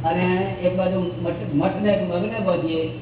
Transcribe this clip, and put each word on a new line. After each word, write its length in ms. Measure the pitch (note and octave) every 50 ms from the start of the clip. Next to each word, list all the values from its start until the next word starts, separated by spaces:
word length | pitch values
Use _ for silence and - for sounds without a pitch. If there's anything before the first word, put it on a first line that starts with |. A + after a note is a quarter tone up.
| B2+
અને 520 | D#3+ E3+ F3 F3+ F3+ F3+ F#3 G3 G3 F#3 - F3
એક 120 | F3+ F3+
બાજુ 240 | F#3 F#3 F3+ F#3+ F#3+
મઠ, 340 | F3+ F3 - - F3 E3+ E3+ - - - C#3+
મઠને 480 | D3 E3 F#3+ - - G#3 G#3 G3+ -
મગને 440 | F#3 F3+ F3 F3+ G3 G#3+ A3+ A3 G3
વધીએ 380 | F#3+ F3 D#3+ D#3+ D#3+ D#3+ D#3+ D#3+ D#3+ - -